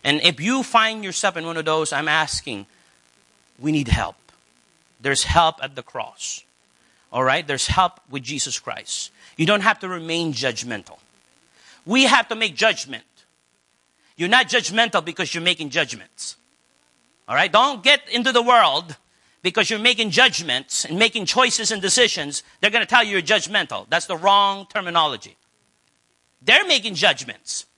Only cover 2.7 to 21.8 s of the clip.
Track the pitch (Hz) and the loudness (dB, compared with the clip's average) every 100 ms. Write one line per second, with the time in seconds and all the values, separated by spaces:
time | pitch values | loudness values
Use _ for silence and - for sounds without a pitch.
2.7 | _ _ _ _ _ _ _ _ _ 143 | _ _ _ _ _ _ _ _ _ -2
3.7 | 156 123 120 90 - _ _ _ _ _ | -2 0 -2 -2 -8 _ _ _ _ _
4.7 | _ _ _ 139 135 - 175 165 160 135 | _ _ _ -2 -2 2 2 2 0 -12
5.7 | 135 - - 117 - - - _ _ _ | -12 -14 -12 -12 -12 -12 -12 _ _ _
6.7 | _ _ _ _ 120 131 147 147 143 - | _ _ _ _ 0 2 0 -2 -4 0
7.7 | - 180 - _ 139 120 143 135 - - | 2 0 -2 _ -12 -10 -8 -6 -6 -10
8.7 | - - - - _ - - 165 208 196 | -12 -10 -10 -10 _ -18 -2 0 2 2
9.7 | 208 185 180 165 170 165 123 131 110 120 | 0 -6 -10 -4 -2 -2 -2 -4 -4 -10
10.7 | 107 - 85 _ _ _ _ _ _ _ | -12 -14 -20 _ _ _ _ _ _ _
11.7 | _ - 247 269 262 - 226 220 147 220 | _ -2 2 4 4 2 -4 -4 0 0
12.7 | 180 131 117 _ _ _ _ _ _ _ | 0 -8 -14 _ _ _ _ _ _ _
13.7 | _ _ _ _ - 175 247 214 240 156 | _ _ _ _ -6 2 2 4 -2 0
14.7 | 214 226 185 160 165 170 170 175 165 147 | 0 2 0 -2 -6 -6 -2 -2 -2 -4
15.7 | 160 135 107 92 - - - _ _ _ | -4 -4 -8 -18 -16 -16 -16 _ _ _
16.7 | _ _ _ _ _ - 131 185 202 269 | _ _ _ _ _ -2 0 4 4 4
17.7 | 254 254 294 - 240 240 240 240 240 175 | 2 2 2 0 -2 2 2 6 6 6
18.7 | 143 170 147 _ _ _ _ 180 220 202 | 2 -6 -18 _ _ _ _ -2 0 -2
19.7 | 220 233 226 220 165 254 165 165 127 - | 2 2 2 0 4 4 2 -4 -6 -4
20.7 | - - 170 226 233 185 240 254 - 214 | -6 -4 0 0 0 -2 2 2 0 -4
21.7 | 214 | -4